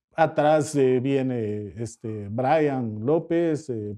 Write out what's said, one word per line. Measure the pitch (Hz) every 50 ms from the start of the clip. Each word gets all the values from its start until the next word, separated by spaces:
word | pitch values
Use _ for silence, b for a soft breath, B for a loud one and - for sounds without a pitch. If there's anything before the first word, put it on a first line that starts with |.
| _ _ -
Atrás, | - 160 151 156 - 147 151 156 156 139 - -
eh, | 143 131 127 127 127
viene, | 120 139 139 135 131 131 127 120 110 104 104 104 104 98 85
este, | 107 120 110 - _ - 113 110 107 101 98
Brian | 107 123 127 131 156 160 156 143 135 131 120 110 107 104 107
López, | 127 156 170 165 - 170 170 170 165 156 143 - -
eh, | 120 110 104 104 104